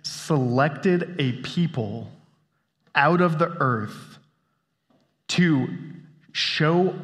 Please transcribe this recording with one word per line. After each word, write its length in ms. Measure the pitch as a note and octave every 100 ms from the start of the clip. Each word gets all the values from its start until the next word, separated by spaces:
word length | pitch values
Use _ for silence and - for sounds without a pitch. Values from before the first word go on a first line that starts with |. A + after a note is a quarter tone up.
selected 1120 | - - - D3 B2 B2 D3 D3 G3 F3 - -
a 140 | C3
people 800 | B2 - F3 E3+ C3 G#2 A2+ G#2+ - _ _ _ _ _ _ _ C#3+
out 260 | D3 F3
of 160 | F3+ D#3
the 160 | E3+ F3
earth 580 | C3+ A2+ G#2 - - - _ _ _ _ _ _ _ _ _ _ -
to 380 | - F3 C#3+ - - - - - _ _
show 640 | - - - D#3 E3+ F#3 F3+